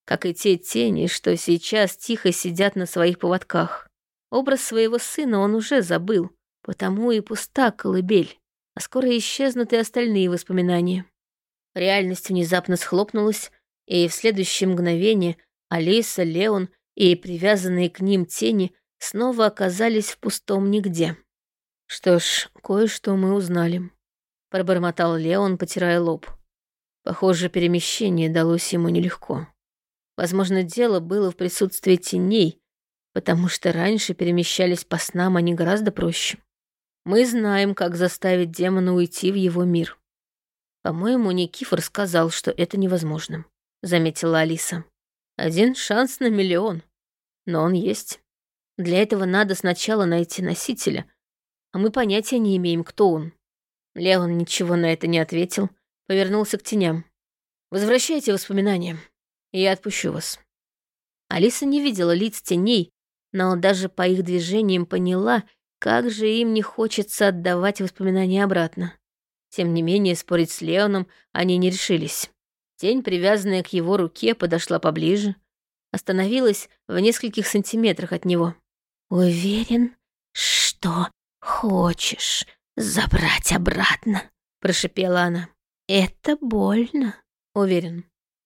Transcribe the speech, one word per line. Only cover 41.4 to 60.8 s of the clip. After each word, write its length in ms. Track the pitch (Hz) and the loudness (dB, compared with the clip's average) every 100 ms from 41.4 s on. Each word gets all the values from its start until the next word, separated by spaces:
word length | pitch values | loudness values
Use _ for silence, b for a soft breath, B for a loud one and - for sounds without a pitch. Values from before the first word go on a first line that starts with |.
| 170 - 262 170 | -2 -6 -4 -4
сказал, 480 | - - 196 165 165 | -2 -4 0 2 0
что 220 | - - | -2 -4
это 260 | - 170 196 | -2 -2 0
невозможно», 680 | 190 180 156 156 - 160 - _ _ _ | 0 0 -2 -6 -8 -12 -12 _ _ _
заметила 600 | 185 175 156 151 165 160 | -2 0 0 0 0 2
Алиса. 440 | 160 160 - 175 - _ _ _ _ - | 2 -2 -6 -8 -10 _ _ _ _ -6
«Один 380 | 160 165 240 | -2 2 2
шанс 460 | 254 - 208 254 - | 2 -2 0 0 0
на 100 | 247 | 0
миллион, 540 | 208 190 175 214 165 - _ _ _ _ _ - | 2 2 2 0 -4 -10 _ _ _ _ _ -4
но 160 | 165 | 0
он 100 | 165 | 2
есть. 460 | 180 - - - - _ _ _ _ _ - | 2 0 -4 -8 -16 _ _ _ _ _ -6
Для 240 | 170 180 | 0 2
этого 240 | 208 202 185 | 2 0 0
надо 300 | 190 208 185 | 2 0 0
сначала 500 | 180 175 - 214 180 | -2 -2 0 0 2
найти 380 | 170 170 - | 2 0 -4
носителя, 640 | 180 175 - 233 - - - _ _ _ _ _ _ | -4 -4 -6 -4 -4 -4 -6 _ _ _ _ _ _
а 80 | 185 | -2
мы 100 | 220 | -2
понятия 480 | 254 214 202 214 247 | 0 0 0 0 0
не 180 | 214 185 | 2 2
имеем, 260 | 175 170 | 0 -2
кто 260 | 165 - 196 | -2 2 2
он». 240 | 156 160 - _ _ _ _ _ - | 2 -4 -14 _ _ _ _ _ -4
Леон 420 | 185 185 170 170 | 2 2 2 0
ничего 380 | 170 - 175 175 | -2 -2 0 2
на 180 | 170 | 2
это 140 | 165 165 | 0 0
не 100 | 170 | 0
ответил, 540 | 160 170 180 - 190 - _ _ - | 0 -2 -2 -2 -4 -6 _ _ -2
повернулся 540 | 196 190 208 208 196 | 0 2 0 0 -4
к 40 | |
теням. 400 | - 214 175 160 - _ _ _ _ _ _ | -2 0 0 0 -6 _ _ _ _ _ _
«Возвращайте 600 | 190 214 247 247 302 - | -2 2 2 2 -2 0
воспоминания, 680 | 196 - 196 202 185 175 160 - _ _ _ _ | -2 0 0 2 0 -2 -8 -14 _ _ _ _
и 80 | 185 | 0
я 100 | 190 | 0
отпущу 400 | 190 208 - 175 | 0 -4 -4 -4
вас». 280 | 156 - - _ _ _ _ | -4 -8 -12 _ _ _ _